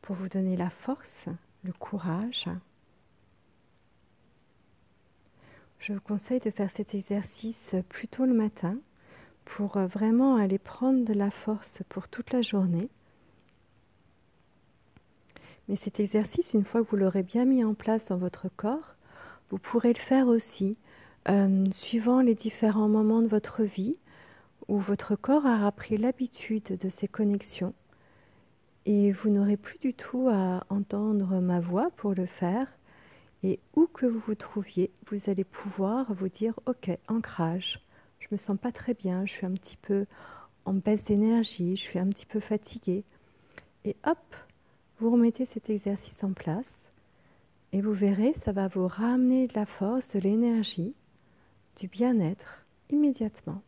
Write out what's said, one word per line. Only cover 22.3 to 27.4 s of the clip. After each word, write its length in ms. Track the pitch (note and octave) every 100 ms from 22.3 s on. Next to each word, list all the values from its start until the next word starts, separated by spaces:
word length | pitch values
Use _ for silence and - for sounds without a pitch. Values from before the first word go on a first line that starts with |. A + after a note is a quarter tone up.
| G#3+
différents 540 | A3 - A3 G#3+ G#3+
moments 340 | G#3+ G#3+ A3+
de 40 | A#3
votre 360 | G#3+ - -
vie 340 | G#3+ - G3+ E4 _ - - - _ _ -
où 120 | G#3
votre 360 | F#3+ G3+ - G#3
corps 300 | - D4 C#4
aura 260 | A3+ G3+
pris 260 | - - G#3+
l'habitude 800 | A#3+ C4 B3+ - - A3 - F#3
de 100 | F#3+
ces 180 | - G3+
connexions. 680 | - G#3 G3+